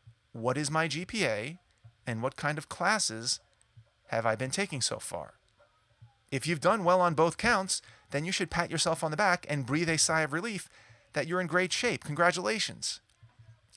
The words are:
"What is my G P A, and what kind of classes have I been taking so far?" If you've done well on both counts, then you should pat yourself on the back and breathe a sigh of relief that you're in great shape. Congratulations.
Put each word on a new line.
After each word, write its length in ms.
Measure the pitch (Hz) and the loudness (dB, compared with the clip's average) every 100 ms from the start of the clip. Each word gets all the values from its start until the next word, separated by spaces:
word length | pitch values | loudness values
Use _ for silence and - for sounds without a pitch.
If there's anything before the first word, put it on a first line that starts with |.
| - - _ | -20 -20 _
"What 260 | 117 113 127 | -6 -2 0
is 120 | 147 | 0
my 160 | 160 160 | 0 0
G 180 | 139 | -2
P 200 | 185 233 | -6 -2
A, 340 | 156 104 120 180 _ _ - _ - | 0 0 -4 -10 _ _ -20 _ -6
and 160 | 113 | -4
what 140 | 123 - | -4 -2
kind 220 | 147 151 | -4 -4
of 100 | - | -6
classes 720 | - 175 214 - 113 117 - _ _ _ - - _ - | -2 2 2 0 -4 -4 -4 _ _ _ -20 -20 _ -4
have 180 | 113 113 | 0 2
I 100 | 113 | 0
been 140 | 131 | -2
taking 320 | 135 196 143 | -2 -2 -2
so 160 | - 110 | -4 -4
far?" 360 | - 85 71 - _ _ _ _ _ _ - _ _ | -8 -10 -10 -16 _ _ _ _ _ _ -20 _ _
If 160 | 135 156 | -4 -2
you've 140 | 165 | 0
done 240 | 175 220 | 2 4
well 160 | 175 185 | 4 4
on 140 | 175 | 4
both 220 | 156 165 - | 4 2 2
counts, 460 | 220 220 190 - - - _ | 2 2 2 -4 -6 -20 _
then 140 | 143 | -4
you 80 | 165 | -2
should 180 | 190 185 | -2 -2
pat 200 | - 170 | -2 -2
yourself 340 | 160 175 160 | 0 0 0
on 60 | 160 | -2
the 60 | 151 | 2
back 280 | 202 180 - | 2 2 0
and 180 | 147 120 | -4 0
breathe 220 | 147 165 | 0 2
a 100 | 156 | 2
sigh 240 | - 160 | 2 2
of 100 | 156 | 2
relief 360 | 147 220 196 - - - - _ | -2 -4 -6 -8 -16 -20 -20 _
that 140 | - 160 | -4 -2
you're 140 | 180 | -2
in 60 | 175 | 0
great 260 | 175 185 | 2 2
shape. 320 | - 240 165 | 0 0 -2
Congratulations. 960 | - 147 175 170 190 220 - - - - _ _ - - - - _ | -2 2 4 4 0 -2 -4 -4 -8 -8 _ _ -20 -20 -20 -20 _